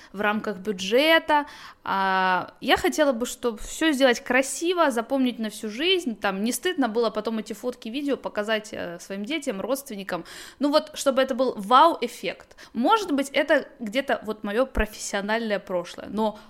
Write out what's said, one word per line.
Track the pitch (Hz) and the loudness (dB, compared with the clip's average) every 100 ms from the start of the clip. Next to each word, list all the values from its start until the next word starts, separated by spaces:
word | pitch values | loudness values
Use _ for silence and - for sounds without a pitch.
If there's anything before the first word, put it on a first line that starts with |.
| - | -18
в | 196 | -4
рамках | 208 214 220 190 | 0 0 -2 -6
бюджета. | 190 196 190 233 302 330 320 302 285 - - - - | -6 -6 2 4 6 4 4 0 0 -10 -20 -14 -4
А, | 190 190 190 185 185 - - | 0 2 2 2 2 -2 -8
я | 233 339 | 2 2
хотела | 359 262 294 | 2 2 2
бы, | 233 240 | 2 -4
чтоб | - 247 214 | -4 -6 -4
всё | - - 320 | -10 0 2
сделать | 277 269 240 | 4 4 4
красиво, | - 247 269 - 330 359 311 | 2 0 0 -2 -2 2 2
запомнить | 240 226 269 254 240 | 2 -2 0 0 0
на | 220 | -8
всю | 208 220 | -8 -10
жизнь, | 208 330 381 339 214 | -4 0 0 0 -2
там, | 202 190 | -2 0
не | 214 | -2
стыдно | 247 370 349 254 | -2 -4 0 0
было | 214 226 | 2 0
потом | 220 214 226 | 0 -4 -4
эти | 214 | -6
фотки, | 214 247 247 226 | -8 -8 -8 -8
видео | 240 285 262 | -6 -4 -4
показать, | - - 208 220 214 | -4 -6 -2 -2 -4
э, | 220 180 170 | -8 -8 -10
своим | - 196 | -10 -8
детям, | 208 311 285 196 | -6 -6 -4 -6
родственникам. | 190 269 - 208 190 175 165 - - - | -4 -4 -4 -12 -8 -8 -8 -16 -18 -2
Ну | 285 | 2
вот, | 294 302 - | 2 0 -2
чтобы | - 262 | 0 2
это | 262 | 0
был | 247 262 - | 2 0 -2
вау-эффект. | 196 254 320 311 233 - 185 - - - - | 4 8 8 6 -4 -6 -8 -8 -14 -20 -12
Может | - 262 440 403 | -2 4 4 2
быть, | 277 269 | -2 0
это | - 302 302 - - | -2 2 2 0 -10
где-то | 220 226 277 240 202 | -6 -4 0 -2 -2
вот | 214 | -6
моё | 208 202 262 | -4 0 0
профессиональное | - 220 - - 208 202 220 226 202 | 0 -2 -2 -6 -4 -2 -2 0 -2
прошлое, | 190 180 170 - - | -2 -4 -4 -10 -8
но | 208 220 214 - | -2 -2 -2 -16